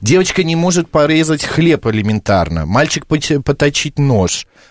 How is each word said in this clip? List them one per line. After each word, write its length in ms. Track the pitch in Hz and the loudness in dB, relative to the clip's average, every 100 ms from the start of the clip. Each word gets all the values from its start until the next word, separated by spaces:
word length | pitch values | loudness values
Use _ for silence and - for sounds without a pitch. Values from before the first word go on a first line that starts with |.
Девочка 420 | 160 185 185 190 | 2 2 2 0
не 100 | 165 | -2
может 360 | 165 175 180 165 | 0 0 0 0
порезать 540 | 156 147 160 160 151 | 0 2 2 2 -2
хлеб 420 | - - 170 151 113 | -2 0 2 2 0
элементарно. 800 | 107 104 107 - 98 82 82 76 | -2 -2 -2 0 0 0 -2 -2
Мальчик 400 | 113 156 160 - | 0 0 -4 -4
поте-, 340 | 156 - 147 | -4 0 -2
поточить 580 | 135 143 147 - 151 - | -2 0 0 -2 -4 0
нож. 480 | 143 110 90 - - _ _ | 2 2 0 -4 -10 _ _